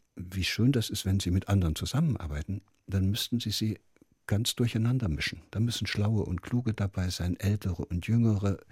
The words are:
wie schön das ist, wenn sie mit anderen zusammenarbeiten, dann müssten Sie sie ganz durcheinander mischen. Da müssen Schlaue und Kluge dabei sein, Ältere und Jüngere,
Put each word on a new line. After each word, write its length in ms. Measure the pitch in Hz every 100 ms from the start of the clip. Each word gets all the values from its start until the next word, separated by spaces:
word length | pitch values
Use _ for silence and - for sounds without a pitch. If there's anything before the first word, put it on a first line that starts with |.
| _ -
wie 280 | 87 92
schön 280 | 87 - 120
das 180 | 131 110
ist, 160 | 98 98
wenn 140 | 98
sie 120 | 90
mit 180 | 92 -
anderen 260 | 101 85 80
zusammenarbeiten, 840 | 85 139 165 113 80 73 80 98 - _ -
dann 220 | 95 95
müssten 300 | 104 - 120
Sie 120 | 110
sie 280 | - 110 101 _ _ _ _ -
ganz 300 | 104 123 -
durcheinander 540 | 120 113 113 127 110
mischen. 320 | 73 - - -
Da 80 | 104
müssen 260 | 117 113 101
Schlaue 380 | - 104 110
und 180 | - 87
Kluge 320 | - 123 123
dabei 360 | 107 98 - 90
sein, 260 | - 90 -
Ältere 480 | 98 104 101 87 -
und 220 | 90 -
Jüngere, 500 | 117 117 104 101 92 -